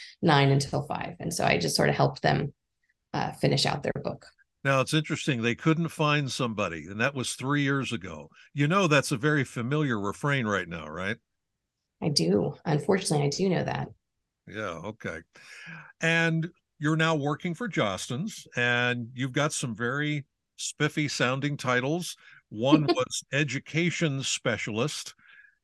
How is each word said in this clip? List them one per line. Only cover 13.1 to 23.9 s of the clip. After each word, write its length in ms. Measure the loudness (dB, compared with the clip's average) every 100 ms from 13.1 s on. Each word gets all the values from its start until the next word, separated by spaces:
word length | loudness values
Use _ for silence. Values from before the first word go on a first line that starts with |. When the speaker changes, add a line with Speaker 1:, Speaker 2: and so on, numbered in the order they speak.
| 2 0
Speaker 1:
I 40 |
do 180 | 0 0
know 160 | 0
that. 240 | 0 -4 -6 -10 _ _ _ _ -14
Speaker 2:
Yeah, 340 | -8 -6 -6
okay. 340 | -10 -10 -10 -10 -14 -20 -20 -18 -16 -18 -20 -4
And 480 | 0 2 2 2 -2 -10 _ _
you're 180 | 0 2
now 200 | 4 2
working 380 | 0 -2 -4
for 140 | -6 -4
Jostens, 800 | 0 0 0 -4 -6 -6 -8 -10 -2
and 520 | 0 2 2 0 -6
you've 180 | -6 -4
got 200 | 0 0
some 220 | -2 -6
very 520 | -4 -4 -2 -2 -4 -6 _ _ _
spiffy 520 | -10 -2 0 0 -2
sounding 480 | 0 0 0 -2 -4
titles. 600 | 0 0 2 -2 -4 -12 -18 -20 _
One 360 | -2 4 4
Speaker 1:
<laughs> 20 | 4
Speaker 2:
was 380 | 0 0 -4 -4
education 920 | -2 -2 -4 -6 -2 0